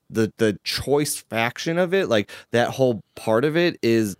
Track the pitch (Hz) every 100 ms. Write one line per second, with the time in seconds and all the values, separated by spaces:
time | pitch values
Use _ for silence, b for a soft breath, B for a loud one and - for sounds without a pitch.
0 | - 107 107 - 110 90 - - - 147
1 | 147 - - 110 117 - 165 170 180 196
2 | 180 110 98 B - 117 120 123 127 107
3 | - - - 110 147 151 175 - 117 113
4 | 107 92